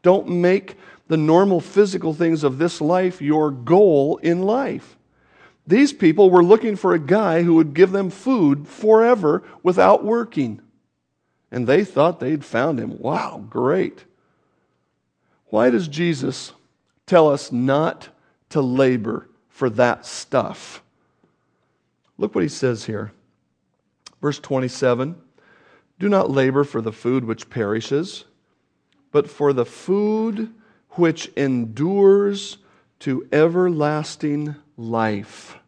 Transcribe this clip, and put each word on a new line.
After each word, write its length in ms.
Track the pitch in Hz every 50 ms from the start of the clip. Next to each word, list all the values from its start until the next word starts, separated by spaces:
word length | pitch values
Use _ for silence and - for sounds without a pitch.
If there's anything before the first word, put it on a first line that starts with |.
Don't 260 | - 180 185 196 -
make 500 | - 175 175 175 180 185 202 - - - - - - - _ _
the 80 | _ 160
normal 460 | 160 151 156 160 175 196 202 185 165
physical 520 | 156 - - 196 208 196 190 - - 160 156
things 300 | 151 175 165 165 151 147
of 140 | 139 127
this 240 | 135 160 175 - -
life 400 | 156 151 175 185 185 180 180 -
your 280 | 147 143 151 156 156 147
goal 720 | 135 127 120 135 165 196 208 190 156 139 139 147 - -
in 200 | - 165 170 180
life. 560 | 185 202 226 262 269 214 - - - - _ _ _ _ _ _ _ _ _ _ - _ _ _ _
These 280 | - 180 240 294 285 -
people 360 | - 202 165 156 208 202 185
were 140 | 180 180 170
looking 320 | 175 214 226 247 226 208
for 180 | 185 - 185 175
a 60 | 165
guy 440 | 147 135 180 214 214 180 160 165 170
who 120 | 175 165
would 180 | 165 165 151 139
give 200 | 156 185 185 185
them 160 | 196 196 180
food 580 | - - - 262 269 233 170 143 139 143 147
forever 760 | - - - 214 214 220 220 226 233 247 214 175 147 156 190 - - - - -
without 400 | 180 175 190 185 185 202 - -
working. 560 | 208 - 233 226 - - 151 135 117 101 - _ _ _ _ _ _ _ _ _ _ _ _ _ _ _ _ _ _
And 160 | - 123 123
they 200 | 110 139 180 208
thought 340 | - - 135 147 175 170 -
they'd 240 | 131 131 160 147 -
found 340 | - - 113 131 160 151
him. 200 | 117 113 - - -
Wow, 460 | - 123 160 165 - - - - - 113
great. 540 | - 117 123 131 165 190 - - - - - _ _ _ _ _ _ _ _ _ _ _ _ _ _ _ _ _ _ _ _ _ _ _ _ _ _ _ _ _
Why 200 | 107 - - 254
does 180 | 240 214 180
Jesus 640 | 151 143 156 175 170 160 131 131 139 131 - - - - _ _ _ _ _ _ _ _ _ _
tell 240 | - 185 170 156 151
us 240 | 139 135 - - 127
not 560 | 120 127 135 139 147 156 - - - - - _ _ _ _ _ _ _ _
to 100 | - 156
labor 680 | 135 123 123 131 135 127 127 117 104 117 117 120 - _ _ _ _
for 220 | _ _ - 139 123
that 360 | 107 110 123 120 - - -
stuff? 760 | - - - - _ - 131 104 - 101 - - - - - _ _ _ _ _ _ _ _ _ _ _ _ _ _ _ _ _ _ _ _ _ _ _ _ _ _ _
Look 180 | - - 107 -
what 80 | - 170
he 60 | 147
says 340 | 143 - 139 127 120 104 -
here. 280 | - 110 104 107 107 _ _ _ _ _ _ _ _ _ _ _ _ _ _ _ _ _ _ _ - _ _
Verse 180 | - 147 143 -
twenty-seven, 760 | - - 139 131 131 123 - - 139 127 123 120 131 151 175 - _ _ _ _ _ _ _ _ _ _ _ _ _ _ _ _
"Do 100 | 185 202
not 220 | 208 190 190 -
labor 340 | 135 139 131 135 131 139 143
for 160 | 139 - 117
the 100 | 110 110
food 320 | 107 - - 120 127 131 123
which 260 | 110 110 - - _
perishes, 760 | - 123 107 101 107 113 113 - 135 143 170 190 - - - _ _ _ _ _ _ _ _ _ _ _ _ _ _ _ _ _
but 180 | - 147 143 -
for 240 | - - 147 143 139
the 120 | 127 117
food 880 | - - - - - 185 202 208 208 214 220 220 226 208 214 220 226 - _ _ _ _ _ _ _
which 400 | - - 175 165 160 165 - - _
endures 1200 | - 139 135 131 120 117 113 110 123 151 180 196 202 196 196 196 202 202 202 202 196 196 - - _ _ _ _ _ _ _ _ _
to 260 | - 143 131 127 - -
everlasting 1200 | - 147 156 170 170 180 180 180 170 151 147 147 151 151 151 - - _ - 151 147 147 151 151 147 143 _ _ _
life." 840 | - 117 113 117 113 113 107 104 101 98 - - - - - - - _